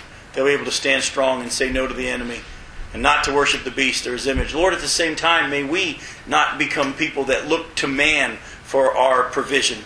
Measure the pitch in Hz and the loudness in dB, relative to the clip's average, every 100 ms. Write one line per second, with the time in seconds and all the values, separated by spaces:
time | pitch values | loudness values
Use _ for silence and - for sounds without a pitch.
0 | - - - 135 139 139 123 - 143 135 | -18 -20 -10 0 2 2 0 0 2 2
1 | - 143 131 127 120 - 131 131 131 123 | 2 2 2 0 -4 -2 0 0 -2 -4
2 | 127 123 120 113 - - - - - 110 | -4 -4 -6 -10 -12 -16 -14 -12 -10 0
3 | 135 147 - 143 135 - 131 127 131 - | 2 2 2 2 2 0 -4 0 0 0
4 | 120 123 127 131 113 139 185 170 143 - | -4 -2 0 0 0 2 2 2 0 0
5 | 165 151 165 165 147 143 139 180 180 - | 0 2 4 4 2 -2 -2 -2 -2 -4
6 | - - - 151 143 139 143 - 135 135 | -12 -16 0 2 2 0 -2 0 -2 -2
7 | 156 143 127 117 151 160 - - 143 135 | -4 -2 0 0 0 -2 -2 -4 -2 2
8 | 151 151 123 110 - - - 139 131 - | 2 2 0 -4 -14 -18 -2 2 2 4
9 | 131 127 123 139 123 139 - 110 | 4 4 2 -2 0 0 0 -2